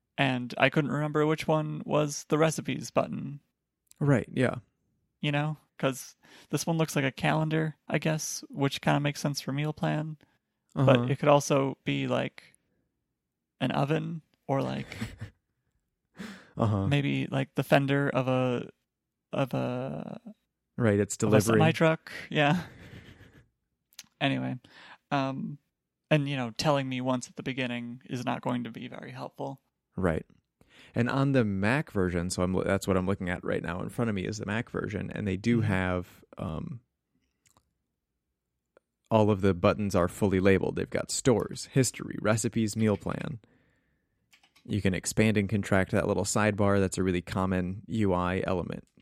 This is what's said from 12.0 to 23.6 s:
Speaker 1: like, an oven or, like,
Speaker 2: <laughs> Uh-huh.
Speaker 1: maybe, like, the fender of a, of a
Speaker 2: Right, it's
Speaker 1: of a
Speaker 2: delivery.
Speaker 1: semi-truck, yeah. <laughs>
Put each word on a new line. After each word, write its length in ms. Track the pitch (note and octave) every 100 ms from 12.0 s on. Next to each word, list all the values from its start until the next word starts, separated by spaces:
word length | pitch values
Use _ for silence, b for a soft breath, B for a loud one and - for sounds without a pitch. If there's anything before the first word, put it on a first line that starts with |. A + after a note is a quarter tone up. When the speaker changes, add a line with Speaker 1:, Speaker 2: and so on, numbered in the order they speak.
| C3
Speaker 1:
like, 480 | B2 C3 - - _ _ _ _ _ _ _ _ _ _ -
an 120 | C3
oven 500 | - C#3 D#3+ D#3 E3 - _ -
or, 140 | C3+
like, 260 | B2+ C3+ C3+
Speaker 2:
<laughs> 460 | - - - - _ _ _ _ _ _ _ _ B B G3 B -
Uh-huh. 300 | A2 G#2 G2
Speaker 1:
maybe, 400 | C#3+ C#3 C3+ C3+
like, 260 | C3+ C3+ -
the 80 |
fender 460 | C3+ D3 C#3 C#3 C#3
of 180 | - B2+
a, 420 | C3 B2+ A#2+ - - _ _ _ _ _
of 220 | - C3+
a 680 | C3 B2 B2 C3 - - - - - _ _ _ -
Speaker 2:
Right, 220 | A#2 G2+
it's 160 | G2+ -
Speaker 1:
of 40 |
a 120 | A2
Speaker 2:
delivery. 280 | G#2+ G#2 A2
Speaker 1:
semi-truck, 520 | D#3+ D#3+ D#3+ D#3+ - - -
yeah. 340 | D#3 C#3+ F3 B
<laughs> 40 | B B B B B B B B _